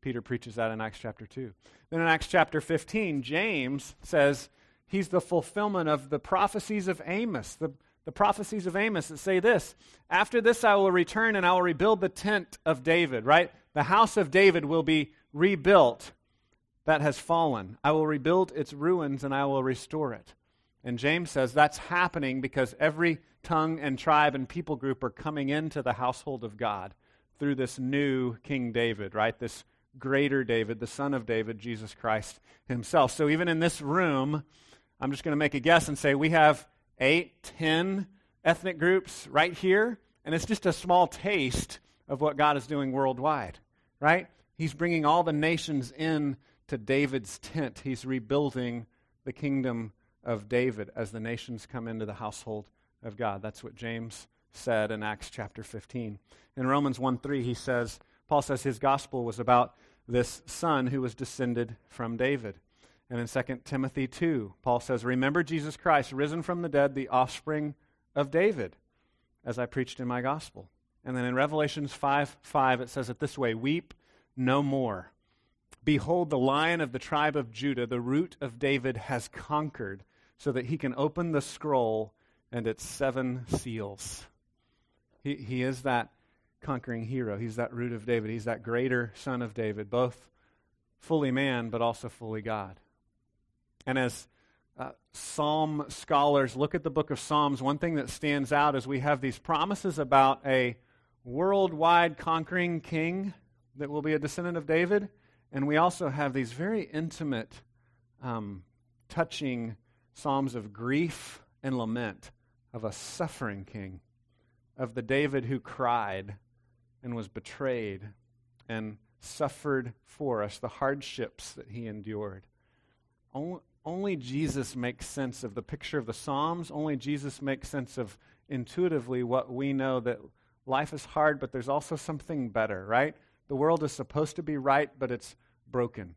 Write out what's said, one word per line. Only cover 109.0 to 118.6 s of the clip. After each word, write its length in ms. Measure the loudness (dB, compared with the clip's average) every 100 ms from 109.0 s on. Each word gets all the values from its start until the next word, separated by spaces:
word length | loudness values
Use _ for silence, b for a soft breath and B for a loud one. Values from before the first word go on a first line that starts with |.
| _
touching 680 | -4 -4 -2 -4 -4 -6 -10 _ _ _
Psalms 400 | -8 -2 0 0
of 180 | -4 -10
grief 720 | -8 -2 0 0 -4 -14 -18 _ _
and 140 | -4 -2
lament 540 | -2 -2 -4 -8 -18 _ _ _ _
of 120 | -8
a 80 | -8
suffering 720 | -8 -12 -6 -6 -4 -6 -6
king, 360 | -10 -12 -12 -14 _ _ _ _ _ _ _ -8
of 180 | -8
the 80 | -6
David 420 | -2 0 2 0
who 140 | -2 -6
cried 800 | -8 -2 0 0 -2 -6 -10 -14 _ _ _ _ _ _
and 140 | -10 -8
was 120 | -8
betrayed 760 | -12 -14 -6 -4 -2 -4 -8 -12 -18 _ _ _ _